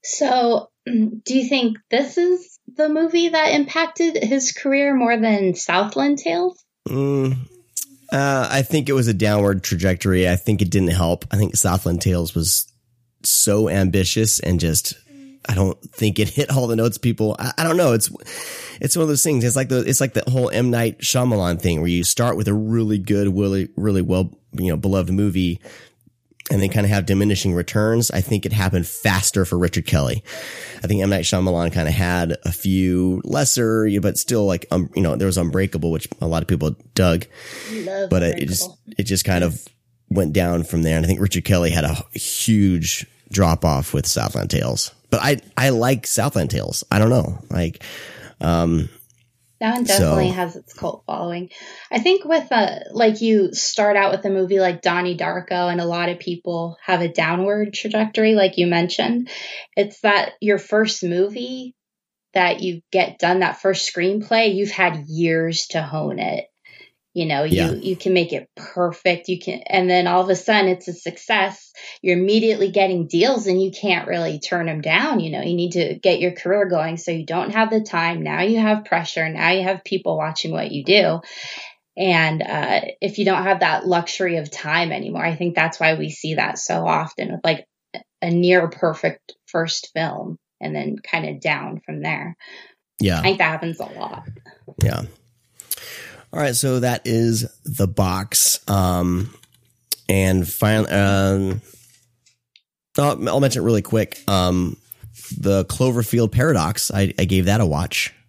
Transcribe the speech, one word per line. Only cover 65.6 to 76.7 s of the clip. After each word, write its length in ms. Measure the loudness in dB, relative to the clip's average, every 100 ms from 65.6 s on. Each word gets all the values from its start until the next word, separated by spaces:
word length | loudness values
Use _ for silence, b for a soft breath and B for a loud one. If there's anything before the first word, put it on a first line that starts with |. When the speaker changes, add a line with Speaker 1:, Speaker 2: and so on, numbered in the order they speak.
| -4
Speaker 1:
to 140 | -6
hone 360 | -4 -6 -6 -4
it. 260 | -4 -6 -8 _ B B B B _
You 140 | -4 -2
know, 160 | -2
you, 140 | 0 2
Speaker 2:
Yeah. 160 | 0
Speaker 1:
you 240 | -2 -4 -4
can 160 | 2
make 200 | 2 2
it 160 | -4 -10
perfect. 720 | -20 -12 -2 -2 0 -2 -2 -4
You 120 | -6
can, 220 | -6 -10 -2
and 220 | 0 4
then 160 | 2 4
all 160 | 2
of 60 | 2
a 60 | 0
sudden 340 | 2 2 4
it's 160 | 0 -6
a 60 |
success. 800 | -10 -12 -12 -2 0 0 -4 -20 B B B
You're 140 | 0 2
immediately 540 | 4 4 4 2 0
getting 380 | 2 2 2 0
deals 400 | 2 2 2 0
and 120 | 0
you 120 | 0
can't 340 | -2 -2 -2 -2
really 320 | -4 -4 -6
turn 300 | -4 -4 -4
'em 120 | -4
down. 380 | 0 0 2 -2
You 120 | -2
know, 100 | -6
you 140 | -4 -2
need 160 | -2
to 260 | 0 -2 0
get 220 | 0 2
your 100 | 0
career 360 | -4 -2 0
going. 300 | 0